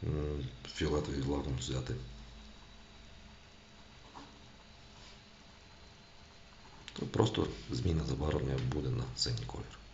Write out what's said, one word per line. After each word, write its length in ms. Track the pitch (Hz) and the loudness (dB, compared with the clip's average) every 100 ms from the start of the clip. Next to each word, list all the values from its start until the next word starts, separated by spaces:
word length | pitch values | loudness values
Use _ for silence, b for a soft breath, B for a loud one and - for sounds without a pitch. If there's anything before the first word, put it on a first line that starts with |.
м, 400 | 80 76 73 73 65 - - | 4 4 4 2 -2 -4 -8
фіолетовий 480 | - 78 73 78 71 | 2 4 6 4 2
лакмус 460 | 67 71 69 65 - | 4 4 2 0 2
взяти, 260 | 64 62 62 - - - - - - - - - - - - - - - - - - - - - - - - - - - - - - - - - - - - - - - - - - - - - - - - - | 0 0 -2 -4 -8 -12 -12 -14 -14 -16 -16 -16 -16 -16 -14 -16 -16 -16 -18 -18 -18 -16 -16 -14 -14 -14 -14 -16 -16 -18 -18 -18 -16 -16 -16 -16 -18 -18 -18 -18 -16 -16 -16 -16 -16 -16 -16 -16 -16 -14 -12 -10
то 140 | - - | -4 0
просто 420 | - 113 - 80 - - | 8 8 8 2 2 -2
зміна 340 | 64 87 82 | 2 6 6
забарвлення 540 | 71 67 76 73 65 65 64 | 4 4 4 4 4 4 4
буде 160 | 73 67 | 4 4
на 160 | 60 62 62 | 2 0 0
синій 300 | - 57 - | 2 2 0
колір. 320 | 50 - - - | -4 -6 -10 -14